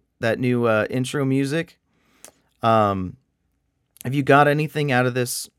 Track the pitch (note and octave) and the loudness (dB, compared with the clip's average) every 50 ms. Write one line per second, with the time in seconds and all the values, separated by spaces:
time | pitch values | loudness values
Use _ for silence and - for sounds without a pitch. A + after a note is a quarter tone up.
0 | _ _ _ _ A#2 A2+ A2 - C3 B2 B2 A#2+ A#2+ A#2 A2 G#2+ G#2 - - B2+ | _ _ _ _ -2 -2 -2 0 0 -2 0 0 2 2 2 0 0 -2 -2 -4
1 | B2+ B2+ - D3+ C#3 C3+ C3+ C3+ C#3 C3+ C#3+ E3 D#3+ - _ _ _ _ _ _ | -4 -4 -4 -4 -2 0 0 0 -2 -2 -4 -6 -6 -8 _ _ _ _ _ _
2 | _ _ _ _ - - _ _ _ _ _ _ - A2+ A2+ A2 G#2+ G2+ G2 F#2+ | _ _ _ _ -20 -20 _ _ _ _ _ _ 0 2 2 4 2 2 0 -2
3 | F#2 F2 - - _ _ _ _ _ _ _ _ _ _ _ _ _ _ _ _ | -6 -8 -10 -14 _ _ _ _ _ _ _ _ _ _ _ _ _ _ _ _
4 | - B2 C3+ D3 C3+ D3 C3+ C#3+ D3 D3 C#3+ D3+ D#3 D3+ - D#3 D3 D3 B2+ B2 | -8 -4 -4 -2 2 4 6 6 6 4 2 0 -2 -4 -4 -4 -2 0 0 0
5 | B2+ B2+ A#2+ B2+ B2 A#2+ - - - - _ | 0 0 0 -2 -4 -4 -6 -10 -10 -14 _